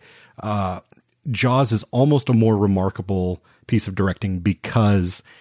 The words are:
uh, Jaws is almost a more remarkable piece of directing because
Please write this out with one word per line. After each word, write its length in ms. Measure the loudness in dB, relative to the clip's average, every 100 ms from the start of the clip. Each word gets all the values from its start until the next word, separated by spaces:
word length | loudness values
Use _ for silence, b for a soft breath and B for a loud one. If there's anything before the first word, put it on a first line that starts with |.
| b b b b
uh, 400 | -8 -4 -4 -8 -14 _ _ _ -8
Jaws 420 | -2 0 2 2
is 120 | 0 -2
almost 360 | 0 2 2 2
a 40 |
more 240 | 2 4 4
remarkable 840 | 2 2 0 -4 -4 -2 -2 -4 b b -2
piece 200 | -2 -2
of 80 | -2
directing 440 | -2 -2 -4 -4
because 840 | -2 -4 -2 0 2 2 0 -6 -12 b